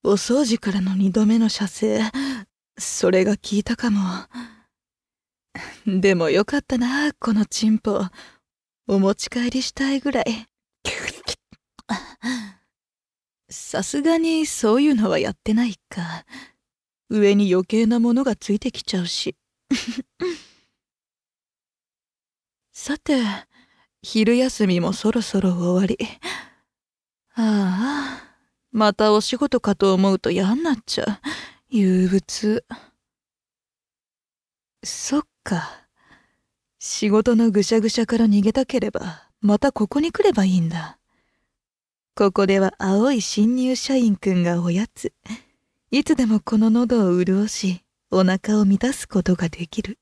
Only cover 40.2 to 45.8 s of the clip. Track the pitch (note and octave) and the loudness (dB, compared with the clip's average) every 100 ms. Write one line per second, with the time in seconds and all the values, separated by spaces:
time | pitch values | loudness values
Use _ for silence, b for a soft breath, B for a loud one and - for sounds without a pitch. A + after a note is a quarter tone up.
40.2 | G4 - F#3+ F#3 E3 E3 D#3+ - _ _ | 2 4 2 2 0 -4 -10 -18 _ _
41.2 | _ _ _ _ _ _ _ _ _ - | _ _ _ _ _ _ _ _ _ 0
42.2 | G3+ F#3 G3 G3 F#3+ - F#3+ G3 B3 C4 | 0 2 2 2 2 0 0 2 2 0
43.2 | F#3 - A3 B3+ B3+ B3+ - C4+ A#3 G3 | -2 0 2 2 0 -2 0 2 2 0
44.2 | G3 F3+ F3 E3+ F3 F3 A3+ - - _ | 0 0 2 0 0 -2 -4 -8 -12 _
45.2 | - A3+ B B _ _ | -16 -16 B B _ _